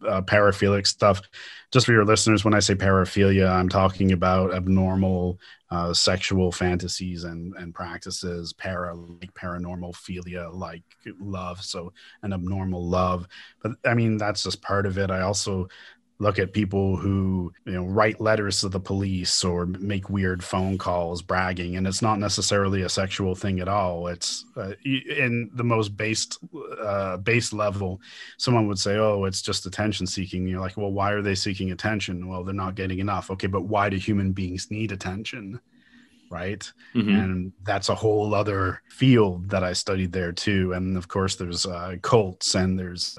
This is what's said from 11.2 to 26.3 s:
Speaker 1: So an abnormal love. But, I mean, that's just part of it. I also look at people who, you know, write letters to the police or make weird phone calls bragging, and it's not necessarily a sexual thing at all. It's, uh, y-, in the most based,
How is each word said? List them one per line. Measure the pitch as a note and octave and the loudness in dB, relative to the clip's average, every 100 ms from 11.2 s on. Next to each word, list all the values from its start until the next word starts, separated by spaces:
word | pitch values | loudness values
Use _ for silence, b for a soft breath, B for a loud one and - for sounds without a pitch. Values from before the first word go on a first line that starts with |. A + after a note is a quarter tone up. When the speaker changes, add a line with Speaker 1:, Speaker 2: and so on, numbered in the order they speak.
| G2+ F#2 F2+ F2+ | -10 -8 -8 -10
Speaker 1:
So | - F#2 F2 b b b | -10 -10 -12 b b b
an | G#2 | -6
abnormal | F#2 F2+ F#2+ F#2 F2+ F2 | -4 -4 -4 -2 -4 0
love. | F#2 F#2 F2+ F2+ B B B | 2 2 0 -6 B B B
But, | G#2+ - B2 | -8 -2 0
I | |
mean, | A#2 A2+ G#2+ | 2 2 0
that's | G#2 G2+ | -2 -2
just | F#2+ - | -4 -6
part | - G2 | -2 0
of | G2+ F#2+ | 0 0
it. | F#2+ | 0
I | F#2 | 0
also | F#2 G2+ G#2 F#2+ F2+ B B B _ - | 0 -2 -2 -2 -4 B B B _ 0
look | G#2 G2+ | 0 2
at | F#2+ | 0
people | G#2 G2 G2 G2 F2+ | 0 0 2 2 0
who, | G2 G2 F#2+ F#2 E2+ - - | 0 2 2 0 -2 -8 -6
you | |
know, | F2+ | -4
write | F2+ G#2 A2 G2+ | 0 2 2 2
letters | G#2+ A2 G2+ - | 0 2 0 -2
to | G2 | -2
the | F#2+ | -4
police | F#2+ G2 G2 F#2 F2 - | -2 -2 0 -2 0 0
or | F#2 F2 F2 | 0 0 -2
make | F#2 G2+ G2 F#2+ | -4 -4 -4 -2
weird | G2 F#2 F2+ | 0 0 -2
phone | - F#2+ F#2+ F#2 | -2 -2 0 -2
calls | F#2 F2 E2+ F2 | 0 -2 -2 -6
bragging, | F2 F#2 F#2 F2+ F2 | -2 0 0 -2 -4
and | F2+ | -2
it's | F#2+ F#2 | -2 2
not | A2 G#2 | 2 2
necessarily | G#2 G2+ - G2+ G2 G2 | 0 0 2 2 2 0
a | F2+ | 0
sexual | - F#2+ - F#2+ | -2 -2 0 -2
thing | F#2 G2+ F#2 | -2 -2 -2
at | F2+ | 0
all. | G2+ F#2 F2 F2 | 0 0 -2 -6
It's, | F2 - - - B2+ | -6 -6 -6 -10 -10
uh, | G2 G2+ C#3 | -10 -8 -4
y-, | C3 - D3 | -4 -2 -2
in | B2+ A#2+ A2 | 0 0 -4
the | B2 | -2
most | A#2+ A2+ G#2 G#2 | 2 2 2 -2
based, | A2 A2 - | -2 -2 -4